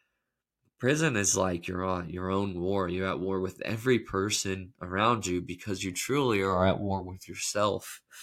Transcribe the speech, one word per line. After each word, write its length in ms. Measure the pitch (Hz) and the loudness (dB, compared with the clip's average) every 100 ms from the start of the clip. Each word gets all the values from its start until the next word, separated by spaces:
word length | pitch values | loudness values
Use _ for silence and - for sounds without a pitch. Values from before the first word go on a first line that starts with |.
| _ _ _ _ _ _ _ - | _ _ _ _ _ _ _ -2
prison 380 | 123 151 160 110 | 2 4 4 2
is 200 | 95 95 | 2 2
like 300 | 95 87 90 | 2 0 -4
you're 180 | 90 | -2
on 260 | 92 92 85 | 0 -2 -4
your 200 | 90 90 | -4 0
own 300 | 98 101 90 | 0 0 -2
war. 280 | 90 98 87 | 0 0 0
You're 200 | 90 95 | 0 -2
at 100 | - | -2
war 220 | 92 95 | -2 -2
with 200 | 95 - | -2 -4
every 360 | - 110 123 120 | -6 -2 2 2
person 760 | - 98 101 104 98 95 92 - | 2 -2 0 0 -2 -4 -8 -12
around 460 | 87 92 110 117 92 | -4 2 4 2 0
you 140 | 90 | -2
because 420 | 85 90 107 95 | -4 -10 -6 -4
you 80 | 98 | -4
truly 520 | 87 - 143 127 101 | -4 -2 0 2 2
are 220 | 98 92 | 2 4
at 140 | 95 - | 4 4
war 240 | 101 95 | 0 -2
with 260 | 92 92 - | -4 -12 -14
yourself. 720 | 98 - 101 104 95 - - _ - | -8 -4 2 2 0 -6 -16 _ -20